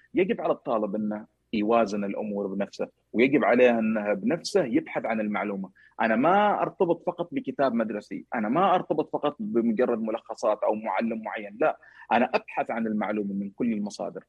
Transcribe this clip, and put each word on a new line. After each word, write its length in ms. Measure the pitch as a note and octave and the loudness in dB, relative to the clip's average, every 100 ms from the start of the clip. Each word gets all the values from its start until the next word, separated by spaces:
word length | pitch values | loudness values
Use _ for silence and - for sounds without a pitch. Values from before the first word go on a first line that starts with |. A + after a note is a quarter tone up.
| _ | _
يجب 260 | D#3+ F#3+ A#3 | 0 0 0
على 120 | E3+ | -2
الطالب 420 | C#3 C#3+ A2 G#2 | -2 -2 -2 0
أنه 320 | G#2+ G#2+ G#2 - _ _ | -2 -4 -6 -10 _ _
يوازن 520 | G#2+ G#2 A#2 G#2 G#2 | -2 2 4 2 -2
الأمور 420 | G2+ - G#2+ G2+ G2 | -4 -6 -6 -4 -4
بنفسه، 420 | G2 G2 - F2 _ _ | -4 -6 -6 -10 _ _
ويجب 320 | G#2+ C3+ C#3+ | 2 4 4
عليه 340 | G#2 B2 B2 A#2 | 4 6 6 6
أنه 360 | A2 A2 G#2 | 2 0 0
بنفسه 500 | G2+ A2 E3 - G3 | 0 0 -2 0 0
يبحث 400 | B2+ C#3+ - D3+ | 2 0 -2 -4
عن 160 | A2+ A2 | -2 -2
المعلومة. 500 | G#2+ G2+ G2+ G2 F#2 _ _ - | -2 -2 -4 -6 -10 _ _ -2
أنا 160 | A2+ A2+ | 2 4
ما 460 | D#3 G3 G#3 D#3+ | 4 4 4 2
أرتبط 440 | E3+ - F3 E3+ F3+ | -2 0 0 0 -2
فقط 220 | E3+ E3+ | -6 -6
بكتاب 420 | C3+ C3 C3 C3+ | -6 -4 0 2
مدرسي، 500 | A#2 A2 G#2 - - - | 2 -2 -4 -8 -12 -6
أنا 140 | A#2+ G#2+ | -4 0
ما 260 | D3+ F#3+ | 2 4
أرتبط 380 | F3+ - D#3 D3+ | 2 2 -2 -2
فقط 240 | C#3+ D3 - | -2 -2 -4
بمجرد 640 | G#2 A#2 A#2 A2 B2 A2+ | -2 0 2 2 0 0
ملخصات 600 | A2 A2+ - A2 A2+ G#2 | -2 -6 -8 -2 0 0
أو 120 | G#2 | 0
معلم 480 | A2 A2 G2 A2+ A2+ | -2 -2 -2 -2 -4
معين، 340 | G#2+ G#2+ G2+ G#2+ | -6 -8 -10 -2
لا، 180 | D3+ - - - - | -2 -2 -10 -16 0
أنا 180 | A2+ - | 2 2
أبحث 360 | G#3+ - - C#3 | 0 -2 -6 -4
عن 160 | A#2 A2 | -2 -2
المعلومة 480 | G#2+ G2 G#2+ G2+ | -2 -2 -2 -4
من 160 | G2 G2 | -6 -6
كل 220 | - A#2+ | -4 -2
المصادر. 520 | G#2 G2+ - F#2 F#2 | -2 -4 -8 -10 -10